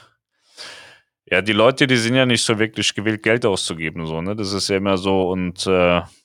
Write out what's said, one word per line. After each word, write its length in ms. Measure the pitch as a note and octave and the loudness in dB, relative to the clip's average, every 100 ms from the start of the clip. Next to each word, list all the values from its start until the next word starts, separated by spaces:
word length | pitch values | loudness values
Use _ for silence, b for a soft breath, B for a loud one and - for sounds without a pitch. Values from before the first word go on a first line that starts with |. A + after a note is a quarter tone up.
| - _ _ B B B B B B B B _ | -20 _ _ B B B B B B B B _
Ja, 160 | _ F2+ | _ 0
die 120 | G2+ | 2
Leute, 320 | G#2 A#2+ C3 C#3 | 4 4 4 2
die 100 | B2 | 2
sind 180 | A2+ | 2
ja 120 | C3 B2+ | 2 2
nicht 160 | A#2 | 2
so 140 | - G#2+ | 0 0
wirklich 360 | A2 G#2+ - | -2 -2 -4
gewillt, 280 | - G#2 G#2+ | -2 -4 -2
Geld 240 | A2 A#2 A#2 | 0 0 0
auszugeben, 600 | F#2 - E2 D#2+ E2+ D#2+ | -2 -4 -6 -8 -8 -8
so, 140 | D#2+ | -6
ne? 160 | F2+ A2 | -6 -6
Das 160 | G2 | -6
ist 160 | G2 - | -4 -2
ja 80 | G2 | 0
immer 220 | G2 F#2 | 0 0
so. 320 | G2 F#2+ F2+ | 0 0 0
Und, 360 | F#2 F2+ F2 F#2+ | -2 -4 -4 0
äh, 360 | F#2 F2 F2 F2 b | 2 4 2 -2 b